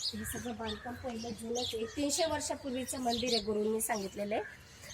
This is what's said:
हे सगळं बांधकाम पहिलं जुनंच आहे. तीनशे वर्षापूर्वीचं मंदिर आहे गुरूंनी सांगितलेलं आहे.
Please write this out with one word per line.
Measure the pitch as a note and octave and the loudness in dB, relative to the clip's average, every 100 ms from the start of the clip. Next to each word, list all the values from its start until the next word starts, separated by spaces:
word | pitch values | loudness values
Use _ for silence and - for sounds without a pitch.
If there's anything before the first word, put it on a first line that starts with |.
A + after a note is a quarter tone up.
| - | -4
हे | G#3 | -2
सगळं | A3 A3+ A#3+ | -4 -4 -4
बांधकाम | A3 A3 G#3+ A#3+ | -4 -4 -4 -6
पहिलं | B3 C4 A3+ A#3 | -6 -4 -4 -4
जुनंच | G#3 A3+ A#3+ | -4 -2 -2
आहे. | B3 - | -2 -2
तीनशे | A3+ D4 C#4+ C#4 | -2 2 2 4
वर्षापूर्वीचं | D#4+ D4 - C#4+ C#4 B3+ B3 C#4 | 4 4 0 -2 -2 -2 0 0
मंदिर | A#3+ A#3 B3 | 2 2 4
आहे | A3+ | 4
गुरूंनी | G#3 G#3 G#3+ A3 | 4 2 4 2
सांगितलेलं | A3 A3 F#3+ G3+ G3+ | 2 0 0 -2 0
आहे. | A3+ G#4 - - - - | 0 0 -8 -16 -16 -14